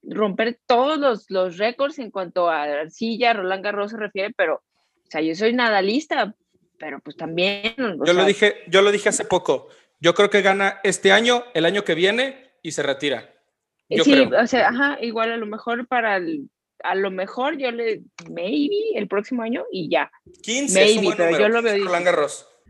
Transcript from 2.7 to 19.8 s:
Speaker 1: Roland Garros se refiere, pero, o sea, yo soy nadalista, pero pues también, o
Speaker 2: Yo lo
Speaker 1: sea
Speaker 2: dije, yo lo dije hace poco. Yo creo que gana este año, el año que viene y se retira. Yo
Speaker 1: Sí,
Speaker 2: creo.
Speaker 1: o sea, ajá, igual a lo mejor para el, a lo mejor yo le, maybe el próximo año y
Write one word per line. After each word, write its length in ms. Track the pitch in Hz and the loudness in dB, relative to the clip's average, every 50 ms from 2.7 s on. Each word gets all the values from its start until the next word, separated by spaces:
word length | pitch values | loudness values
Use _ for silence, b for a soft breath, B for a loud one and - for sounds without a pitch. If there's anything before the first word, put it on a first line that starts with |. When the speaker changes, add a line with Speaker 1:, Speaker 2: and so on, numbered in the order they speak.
| 147 143 160 160 _ - 226 226 226 202 240 233 233 | -4 -4 -6 -8 _ -6 -6 -4 -2 0 2 2 2
Speaker 1:
Roland 300 | 208 185 185 190 196 185 | 0 -2 -4 -4 -4 -4
Garros 280 | 208 202 202 202 208 | -6 -4 -4 -6 -6
se 60 | 226 | -6
refiere, 360 | 214 214 202 _ 202 190 214 240 | -10 -10 -8 _ -6 -6 -6 -2
pero, 200 | - 190 165 147 | -2 0 0 0
o 540 | - _ _ _ _ _ _ _ _ _ _ | -4 _ _ _ _ _ _ _ _ _ _
sea, 80 | - 156 | -6 -4
yo 140 | 156 160 165 | -2 -2 -2
soy 160 | 175 214 226 240 | 0 0 0 2
nadalista, 800 | 254 240 226 214 196 190 196 214 277 311 _ 349 277 220 196 214 _ _ _ _ _ _ _ _ _ | 2 2 2 2 2 2 2 0 -2 -2 _ -2 -2 -2 -4 -6 _ _ _ _ _ _ _ _ _
pero 200 | 156 151 139 139 | -12 -12 -12 -12
pues 160 | _ 151 147 | _ -18 -12
también, 560 | - 160 160 165 170 180 196 202 202 202 226 226 - | -10 -8 -6 -2 0 0 0 -2 -4 -6 -8 -6 -4
o 260 | 262 220 175 143 - | -6 -6 -4 -2 0
Speaker 2:
Yo 80 | 160 175 | 2 2
lo 60 | 185 | 4
Speaker 1:
sea 60 | 190 | 4
Speaker 2:
dije, 300 | 202 196 - 214 208 202 - - | 2 2 2 2 0 0 -2 -8
yo 140 | 175 165 190 | 2 4 4
lo 100 | 196 208 | 4 6
dije 180 | 202 202 - 214 | 2 2 0 0
hace 160 | 202 - 214 | 0 0 -2
poco. 420 | - 185 175 - - 143 127 - b b b b b b _ | 0 -2 0 2 0 -2 -2 -2 b b b b b b _
Yo 140 | 151 170 170 | 0 2 4
creo 160 | - 202 202 | 4 4 4
que 120 | - 208 | 4 4
gana 380 | 185 196 196 202 196 196 196 - - | 4 4 2 2 0 -2 -2 0 -2
este 280 | 202 185 - - 196 | -2 -2 2 4 6
año, 320 | 190 208 233 240 247 240 240 - - | 6 6 6 4 2 0 -2 -4 -2
el 120 | 165 160 | 0 0
año 180 | 170 190 202 202 | 2 0 0 -2
que 120 | - 170 | -2 0
viene 560 | 156 180 190 208 240 262 269 262 - - _ _ _ | 2 2 2 2 0 -2 -4 -6 -12 -20 _ _ _
y 100 | _ 165 | _ -10
se 120 | 151 - 143 | -6 -4 -2
retira. 500 | 139 139 - 147 143 131 113 - - _ _ _ _ _ _ _ _ _ _ _ _ | -2 -2 -2 -2 -4 -4 -4 -8 -16 _ _ _ _ _ _ _ _ _ _ _ _
Yo 140 | - 226 - | 0 2 6
Speaker 1:
Sí, 80 | 285 277 269 262 | 6 8 6 6
Speaker 2:
creo. 140 | 220 - - | 6 4 2
Speaker 1:
o 60 | 240 | 2
sea, 220 | 233 - 247 208 196 | 4 2 2 2 2
ajá, 280 | 233 247 285 285 294 - | 2 0 -2 -2 -2 -4
igual 300 | 220 240 214 226 226 226 | -6 -6 -4 -2 -2 -2
a 60 | 233 | -4
lo 100 | 233 220 | -6 -6
mejor 380 | 208 208 220 - 240 233 233 247 | -8 -10 -10 -6 -6 -6 -6 -4
para 280 | _ 254 240 226 220 202 | _ -2 0 0 0 0
el, 320 | 190 180 165 160 147 135 - _ _ _ _ _ _ - | -2 -2 -4 -6 -8 -10 -14 _ _ _ _ _ _ -6
a 120 | - 185 | -4 -2
lo 140 | 190 196 196 | -2 -2 -2
mejor 460 | 190 185 185 196 - 247 254 285 330 | -4 -6 -8 -8 -6 -4 -4 -4 -4
yo 140 | 277 269 247 | -4 -6 -6
le, 320 | 233 233 233 226 214 170 - _ _ - 175 165 | -6 -4 -4 -4 -4 -6 -10 _ _ -20 -18 -14
maybe 640 | 165 170 175 196 269 302 285 294 403 403 440 453 403 | -10 -8 -6 -4 -2 -2 -2 0 -2 -2 -2 -2 -4
el 120 | 220 208 185 | -4 -4 -4
próximo 320 | 202 202 208 - 262 240 | -4 -6 -4 -4 -6 -6
año 240 | 226 226 233 - 523 494 | -4 -4 -6 -6 -6 -8
y 180 | - 185 | -8 -8